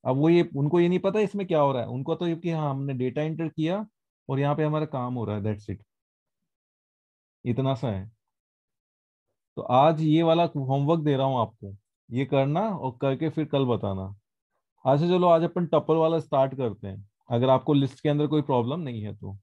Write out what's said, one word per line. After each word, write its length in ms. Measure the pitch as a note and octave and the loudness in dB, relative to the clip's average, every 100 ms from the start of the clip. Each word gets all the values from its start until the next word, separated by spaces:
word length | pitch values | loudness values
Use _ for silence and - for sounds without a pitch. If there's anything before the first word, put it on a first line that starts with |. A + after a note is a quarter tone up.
अब 120 | B2+ C3 | 0 2
वो 120 | D#3 | 4
ये, 220 | F3 E3+ C#3 | 4 2 -2
उनको 240 | D3 F3 | 0 4
ये 80 | F3 | 4
नहीं 100 | F3+ | 2
पता 220 | F#3+ G#3 | 0 0
इसमें 260 | G3+ G3+ F#3 | -2 -2 -2
क्या 140 | D#3+ | 2
हो 120 | C#3+ | 2
रहा 100 | C3 | 0
है, 60 | A2 | -4
उनको 260 | B2 C#3 | -6 -4
तो 140 | D#3+ F3 | -4 -2
ये 80 | E3 | -4
कि 140 | E3+ | -4
हाँ, 200 | D#3+ D3+ | -2 -2
हमने 240 | C#3 C#3 | -4 -4
data 280 | C3 B2+ D3 | -2 -4 -2
enter 260 | D#3 D#3+ E3 | -4 -4 -6
किया 380 | D3+ D#3 F#3+ G#3+ _ _ _ - | -4 -2 -2 -6 _ _ _ -6
और 120 | C3+ | -2
यहाँ 160 | C#3+ D3 | 0 0
पे 80 | |
हमारा 220 | D3+ D3+ D3+ | 0 -2 -4
काम 280 | C3 B2 | -6 -6
हो 100 | B2 | -4
रहा 120 | G#2 G#2 | -4 -4
है, 60 | |
that's 280 | G#2 G2+ - | -4 -6 -8
it, 140 | G2+ _ _ _ _ _ _ _ _ _ _ _ _ _ _ _ _ | -12 _ _ _ _ _ _ _ _ _ _ _ _ _ _ _ _
इतना 300 | B2 A#2+ C3 | -6 -2 -2
सा 140 | C3 B2+ | -2 -4
है। 240 | G2 G2 _ _ _ _ _ _ _ _ _ _ _ _ _ _ - | -6 -8 _ _ _ _ _ _ _ _ _ _ _ _ _ _ -12
तो 60 | |
आज 380 | - B2+ D3 D#3 | 0 4 4 4
ये 220 | D#3 D#3 | 2 4
वाला 220 | E3 E3 | 4 4
homework 560 | E3+ C#3+ C3 C#3 C#3 E3 | 2 -2 -2 -2 0 0
दे 160 | D3+ C3+ | 2 0
रहा 100 | C3+ | 0
हूँ 140 | B2+ | 0
आपको, 360 | A2 _ G2+ G2 _ _ _ | -2 _ -16 -16 _ _ _
ये 140 | A#2 | -6
करना 360 | C3+ C#3 C3+ D#3 | 0 0 2 0
और 380 | A3 F3+ C3 A#2 | -2 -4 -6 -4
करके 280 | C#3 C3+ D#3+ | -2 -2 -4
फिर 160 | D#3 | -4
कल 200 | D3 C#3 C3 | -2 0 0
बताना। 540 | A2 G#2 F#2+ F#2+ G2+ _ _ _ _ _ _ C3 | 0 -2 -6 -8 -12 _ _ _ _ _ _ 2
अच्छा 200 | C#3+ E3+ | 2 4
चलो, 200 | F3+ F3 | 4 6
आज 160 | E3 | 4
अपन 240 | E3 F3+ E3+ | 4 -2 2
tuple 280 | D#3 D3+ | 0 2
वाला 260 | D#3+ D#3+ E3 | 2 2 0
start 340 | - C#3+ C3+ | 0 2 2
करते 340 | C3 B2 G2+ G2+ | 0 -6 -6 -12
हैं, 220 | G2 G2+ _ _ | -12 -16 _ _
अगर 180 | A#2+ C3 | 0 4
आपको 240 | C3 C#3+ | 2 4
list 280 | C#3+ C3+ - | 2 2 -2
के 80 | D3+ | -2
अंदर 180 | D3 D3 | 0 0
कोई 160 | D3+ | 0
problem 380 | D3 B2+ A#2 D#3+ | 0 0 0 -4
नहीं 220 | D3 A#2 | -6 -8
है 140 | G#2 G2+ | -10 -10
तो। 220 | G2+ G2 | -14 -14